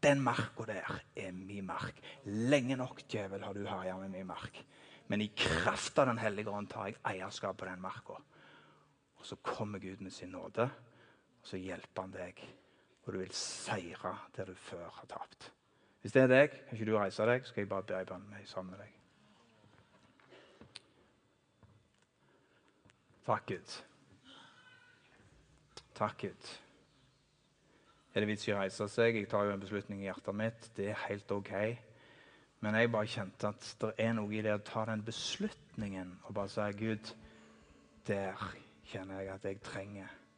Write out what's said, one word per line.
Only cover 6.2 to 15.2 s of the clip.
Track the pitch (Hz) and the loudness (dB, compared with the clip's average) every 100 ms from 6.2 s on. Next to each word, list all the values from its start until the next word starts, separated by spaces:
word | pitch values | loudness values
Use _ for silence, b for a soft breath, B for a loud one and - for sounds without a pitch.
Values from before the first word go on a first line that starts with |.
hellige | 110 101 107 | 2 0 -4
ånd | 101 101 | -4 -6
tar | - 98 | -6 -6
jeg | - - | -4 -4
eierskap | 95 95 - 101 95 | -4 -6 -4 -4 -4
på | 95 | -6
den | 92 | -8
marka. | 92 - - - - B B B B B B B _ _ | -8 -10 -12 -14 -14 B B B B B B B _ _
Og | - | -14
så | - | -10
kommer | - - 104 104 | -6 -4 -2 -4
Gud | 92 95 | -8 -8
med | 95 | -10
sin | - 90 92 | -10 -10 -10
nåde, | 90 - 120 - B B B B B _ | -6 0 0 0 B B B B B _
så | - 95 | -10 -8
hjelper | 92 87 - - 95 | -6 -8 -8 -8 -6
han | |
deg, | 95 90 - - - b b b b | -8 -10 -10 -18 -20 b b b b
og | - | -6
du | 101 | -4
vil | 95 - | -4 -4
seire | - - - 107 85 82 90 - - - | -6 -6 -4 -4 -4 -6 -6 -6 -10 -8
det | 92 | -8
du | 92 | -8
før | - 87 85 | -10 -10 -10
har | - - | -12 -12
tapt. | - | -10